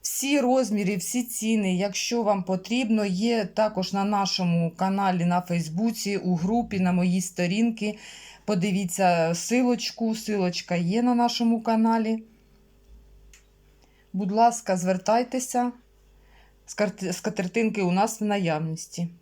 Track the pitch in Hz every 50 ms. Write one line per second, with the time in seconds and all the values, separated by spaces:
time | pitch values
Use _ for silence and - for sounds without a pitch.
0 | _ - - - 254 269 285 285 262 247 254 262 262 202 214 202 208 180 208 185
1 | - - - 247 247 247 - - 214 220 226 220 208 190 180 180 196 202 185 -
2 | - - 233 233 226 202 208 196 175 - 190 180 190 - 233 247 262 214 226 220
3 | 208 202 185 180 214 233 233 226 208 180 - - 220 214 214 196 185 - - 196
4 | 196 202 208 202 196 190 - - 185 175 170 170 170 165 165 - 190 190 196 196
5 | 196 190 185 180 170 175 175 180 180 180 175 170 160 156 156 175 220 233 226 -
6 | - 202 202 190 - 185 180 165 160 190 220 240 233 233 208 190 185 180 180 180
7 | 180 185 175 190 180 - - - 180 175 190 208 226 233 226 226 202 208 208 214
8 | - - - - - - - - _ - 208 185 170 208 190 196 202 175 - -
9 | 196 180 175 170 165 165 170 165 - - 226 247 262 247 247 233 - - - -
10 | 226 226 220 220 - - 214 202 185 180 175 - - - 180 170 175 170 190 226
11 | 240 247 247 240 240 240 233 - 240 233 233 226 226 - 226 220 220 226 226 226
12 | 220 220 220 226 220 - - _ _ _ _ _ _ _ _ _ _ _ - -
13 | - - - - - - - - _ _ _ _ _ _ _ _ _ _ _ _
14 | _ _ - 185 208 180 202 220 233 240 233 233 - - 190 180 170 185 190 185
15 | 185 - 214 233 247 247 - 262 254 - - 247 247 247 240 - _ _ _ _
16 | _ _ _ _ _ _ - - - _ _ _ _ - - - 208 196 185 -
17 | 185 180 175 - - 214 214 - 190 180 - 233 226 220 185 202 196 180 175 190
18 | 202 226 226 - 214 208 208 202 190 165 160 151 160 160 160 156 - - - -
19 | 175 170 170 -